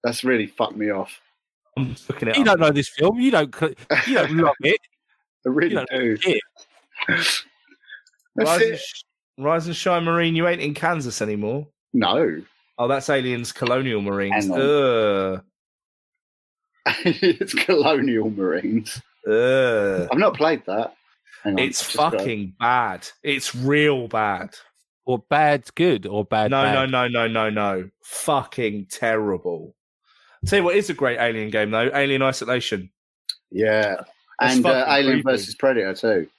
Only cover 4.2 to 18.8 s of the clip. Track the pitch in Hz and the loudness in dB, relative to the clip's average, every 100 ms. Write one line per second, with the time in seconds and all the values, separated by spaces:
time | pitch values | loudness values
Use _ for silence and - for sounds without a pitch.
4.2 | 139 160 156 139 139 220 _ _ _ _ | 2 2 2 2 0 0 _ _ _ _
5.2 | _ _ 127 143 170 156 131 135 120 107 | _ _ -2 0 0 0 -2 -2 0 0
6.2 | 185 117 - _ _ _ _ - - - | 0 0 -2 _ _ _ _ -8 -2 0
7.2 | - - - _ _ _ _ - _ _ | 0 -2 -6 _ _ _ _ -20 _ _
8.2 | _ - 185 170 226 170 - - - _ | _ -2 2 4 2 0 -10 -16 -20 _
9.2 | _ - 139 165 165 160 190 175 165 170 | _ -6 -2 0 -2 -4 0 0 2 2
10.2 | 165 165 170 175 147 143 170 170 127 - | 2 2 0 0 -4 -2 -2 -2 -4 -4
11.2 | 107 104 104 131 147 _ _ 120 92 120 | -4 -2 -4 -4 -8 _ _ 0 2 2
12.2 | 143 76 - _ _ - 123 135 131 143 | 0 -2 -12 _ _ -4 -2 -2 0 0
13.2 | 127 123 117 - 120 127 131 107 101 101 | 0 -4 -6 -4 -2 0 0 -2 -2 -2
14.2 | 98 107 98 90 139 147 135 117 107 98 | -2 -2 -2 0 2 2 2 2 2 2
15.2 | 95 92 _ _ _ _ _ _ _ _ | -2 -4 _ _ _ _ _ _ _ _
16.2 | _ _ _ _ _ _ - - 180 - | _ _ _ _ _ _ -4 -2 -2 2
17.2 | 190 - 196 - - 175 151 147 135 113 | 0 0 -4 -4 0 2 4 2 2 0
18.2 | 110 101 92 85 - 113 | -2 -2 -2 -2 -2 -2